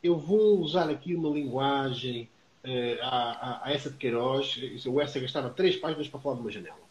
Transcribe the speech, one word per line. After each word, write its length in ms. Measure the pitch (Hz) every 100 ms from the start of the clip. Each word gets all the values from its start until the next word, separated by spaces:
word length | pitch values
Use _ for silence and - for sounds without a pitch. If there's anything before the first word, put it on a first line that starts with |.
eu 140 | 175 170
vou 420 | 147 214 214 202
usar 300 | 156 175 156
aqui 240 | 139 175
uma 160 | 170 156
linguagem, 960 | 147 139 127 139 139 135 127 127 120 117 _ _ _
eh, 340 | 123 127 120 117
a, 60 | 123
a, 580 | 127 120 117 123 117 131
a 40 |
essa 200 | 143 139
de 60 | -
Queiroz, 640 | 131 117 123 135 135 - 127 -
se 100 | 127
o 100 | 131
essa 200 | 143 139
gastava 320 | 127 156 127
três 240 | - 185 185
páginas 320 | 170 151 147
para 120 | 135
falar 160 | 143 123
de 60 |
uma 100 | 113
janela. 300 | 104 82 - -